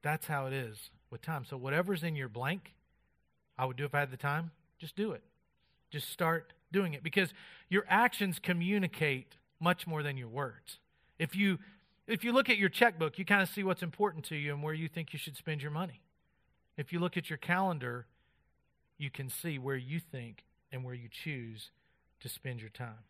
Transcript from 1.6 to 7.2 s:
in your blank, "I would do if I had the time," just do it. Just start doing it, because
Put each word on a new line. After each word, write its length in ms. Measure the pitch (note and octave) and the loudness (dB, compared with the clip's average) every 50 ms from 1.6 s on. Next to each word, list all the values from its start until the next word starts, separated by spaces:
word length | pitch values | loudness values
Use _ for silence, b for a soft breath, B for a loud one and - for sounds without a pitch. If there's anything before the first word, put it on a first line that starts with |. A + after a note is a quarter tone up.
| B2 C3+ C#3 D#3 F3+ F3+ G3+ E3 D3+ | -4 0 0 0 2 2 0 0 0
in 120 | E3+ D#3 | -2 -2
your 140 | D3 C3+ B2 | -2 -4 -6
blank, 460 | G#2+ A#2+ B2 C#3 E3+ G3+ - - _ _ _ _ _ _ _ _ _ _ _ _ _ _ _ _ _ - | -6 -4 -2 -2 -2 -4 -6 -14 _ _ _ _ _ _ _ _ _ _ _ _ _ _ _ _ _ -4
"I 80 | B2+ | -2
would 120 | C3 B2+ B2 | -2 -2 -4
do 80 | C#3+ | -4
if 100 | C#3+ C3+ | 0 2
I 60 | D3 | 2
had 100 | C#3+ C3+ | 2 2
the 60 | B2+ B2+ | -2 -4
time," 340 | - C#3+ C#3+ D#3 E3 E3 - _ _ _ _ _ | -2 0 0 0 -2 -4 -8 _ _ _ _ _
just 180 | - D#3 - | -16 -12 -4
do 180 | - G#3 A3 D#3+ | -2 -2 -2 -2
it. 100 | A2+ - _ _ _ _ _ _ _ _ _ _ _ _ _ | -6 -10 _ _ _ _ _ _ _ _ _ _ _ _ _
Just 200 | - D3+ - - | -8 -8 -6 -6
start 440 | - - F3+ E3 E3 E3 D#3+ _ - _ _ _ | -4 0 2 2 2 2 -2 _ -20 _ _ _
doing 220 | - F#3+ G3+ F3 D3 | 0 0 2 2 -2
it, 80 | C#3 | -4
because 320 | - E3 - G3+ | -6 0 2 2